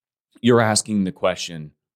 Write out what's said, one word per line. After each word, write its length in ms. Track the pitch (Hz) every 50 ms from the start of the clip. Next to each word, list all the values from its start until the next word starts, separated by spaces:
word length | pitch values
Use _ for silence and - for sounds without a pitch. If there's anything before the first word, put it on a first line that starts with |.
| _ _ _ _ _ _ _ _
you're 200 | - 117 123 117
asking 440 | 117 110 107 104 - - 107 104 95
the 80 | 92 90
question, 600 | - - 92 90 - - - 87 80 76 76 _ _ _ _ _